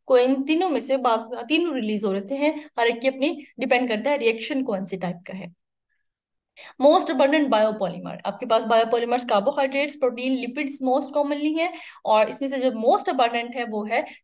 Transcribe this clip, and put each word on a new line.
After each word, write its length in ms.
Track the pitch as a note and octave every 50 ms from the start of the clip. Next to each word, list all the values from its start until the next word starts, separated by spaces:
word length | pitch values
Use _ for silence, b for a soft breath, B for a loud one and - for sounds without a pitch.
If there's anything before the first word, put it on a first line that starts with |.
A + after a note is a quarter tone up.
| _
कोई 160 | - C4 B3 B3
इन 200 | C4 C4+ C4 C#4
तीनों 260 | C#4 D#4+ E4 F#4 F#4
में 120 | D4 A#3+
से 160 | - B3+ C4+
बास-, 480 | C4 B3+ B3 A3+ A#3 - - B3 A3+ A#3 A#3
तीनों 260 | D4+ D#4+ F4 E4+ C#4
रिलीज 300 | B3+ G#3+ G#3+ G#3+ G3+ G#3+
हो 80 | G3+ F#3+
रहे 220 | G3+ G3 - C#4
हैं, 360 | C#4 D4 D4+ D#4 D4+ - - - -
हर 60 | A#3
एक 140 | A#3 A#3+ A#3
की 80 | A#3+ C4
अपनी 340 | C4 C4+ C4 D#4+ - B B B B -
depend 300 | B3+ C4 B3+ B3 C4 A#3+
करता 220 | A3 G#3+ B3+ C#4
है 60 | D4
reaction 460 | C#4 A#3 A3+ A3+ A3+ - - D4+ C4+ C4
कौन 220 | A#3+ G#3 F#3+ G3
से 120 | - G3
type 280 | F#3 F#3 F3 F3 F3 -
का 100 | - F#3+
है। 180 | F#3+ E3+ E3+ - _ _ _ _ _ _ _ _ _ _ _ _ _ _ _ _ _ _ _ _ B B B B - C4
Most 240 | C#4+ D#4+ F#4 -
abundant 380 | - E4 B3+ C#4+ C#4 D4+ D#4+ D4 C4
biopolymer, 680 | A3+ G#3+ G#3+ A3 G#3 G#3+ G3+ F3 E3+ - F3+ - - - -
आपके 200 | - G3+ - B3
पास 180 | A3 A3+ A3+ A#3
बायोपॉलीमर्स 600 | A3 A#3 A3+ A#3 A3+ B3 A#3 A#3+ A#3 A#3+ B3+ B3
कार्बोहाइड्रेट्स, 720 | A#3+ A#3 G3+ G3 C4+ C#4 D4 C4+ C4+ C4 C#4 C#4+ D4 D4
प्रोटीन, 380 | - C4+ B3 A3+ A#3+ B3 C4 C4
लिपिड्स 460 | B3+ B3 A#3 A#3+ C#4+ D4 C4+ - - C4
most 240 | B3+ B3+ C4+ C4 - -
commonly 420 | D4 C#4+ C#4+ D4 C#4+ D4 D#4 D#4 D#4+
है 140 | E4 F4+ E4+ B B B B B B
और 240 | - A3 G#3+ A3 -
इसमें 200 | - - C#4 C4+
से 100 | C4+ C4
जो 120 | B3 C4
most 380 | A3 A3 A3 B3 F#4 G4+ - F#4+
abundant 480 | D#4 C4 A#3+ A#3 A#3 A#3 A#3 A#3+ A#3+
है 80 | C4+ A#3+
वो 200 | A3 G#3+ G#3+ G#3+
है 180 | G#3+ A3+ C4+ D4+ B B B